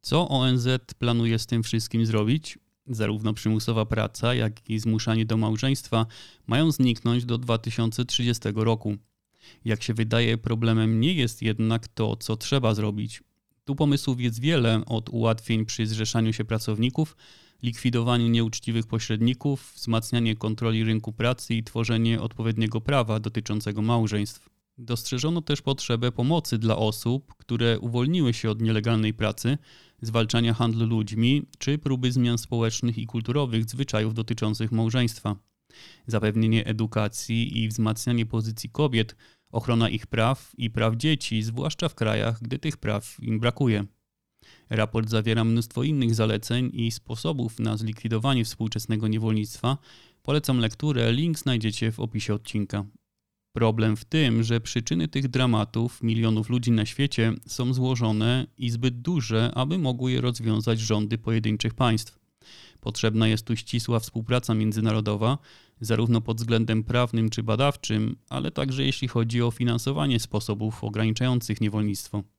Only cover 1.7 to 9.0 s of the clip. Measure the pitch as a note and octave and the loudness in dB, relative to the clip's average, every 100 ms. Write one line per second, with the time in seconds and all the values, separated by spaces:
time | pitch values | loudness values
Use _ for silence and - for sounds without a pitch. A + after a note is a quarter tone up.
1.7 | A2+ A2 A2+ A2 A2 G#2+ D3+ D#3 - _ | -2 0 0 2 2 2 0 -2 -18 _
2.7 | _ - A#2 G#2+ G#2+ G#2+ G#2+ A2 A2 G#2+ | _ -10 -2 -2 0 -2 0 0 0 2
3.7 | A2+ G#2+ A2 G#2+ - A#2 B2 A2 A2 _ | 0 0 0 -2 0 0 2 0 -4 _
4.7 | A2 A2 A2 A2+ A2+ A2 A2 A2+ A2 C3 | -2 0 0 2 0 2 0 0 0 0
5.7 | C3+ - A2+ A2+ - - - - A#2 D#3+ | -2 0 0 0 -4 -20 -20 -2 2 2
6.7 | D3 B2+ A2+ A#2 A#2+ A#2+ A#2 B2 A2+ A#2 | 4 2 2 0 0 0 -4 0 0 0
7.7 | A2 A2+ A2 B2 - A#2+ A#2 G#2 G#2 A2 | 0 0 0 -2 0 0 0 -2 0 2
8.7 | A2+ A2+ G2+ | 2 -2 -6